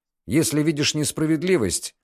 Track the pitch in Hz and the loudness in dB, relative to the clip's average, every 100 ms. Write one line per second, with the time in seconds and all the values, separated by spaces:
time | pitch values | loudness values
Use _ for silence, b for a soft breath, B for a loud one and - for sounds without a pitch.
0 | _ _ - 135 - 147 151 147 143 151 | _ _ -2 0 2 0 0 0 0 -2
1 | 147 - 156 156 180 175 107 - - - | -2 -2 -2 0 2 2 2 -2 -6 -16